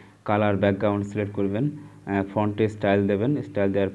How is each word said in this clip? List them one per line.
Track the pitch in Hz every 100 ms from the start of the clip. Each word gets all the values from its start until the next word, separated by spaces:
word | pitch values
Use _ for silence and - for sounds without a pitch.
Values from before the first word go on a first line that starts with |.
| - -
কালার, | - 104 104 101
ব্যাকগ্রাউন্ড | 101 98 104 101 101
সিলেক্ট | 107 104
করবেন, | 104 98 101 147
আহ, | 147 - - - 98 98
ফন্টে | - 104 104 107
স্টাইল | 107 104 101 101
দেবেন, | 101 117 147
স্টাইল | - - 98
দেওয়ার | 98 98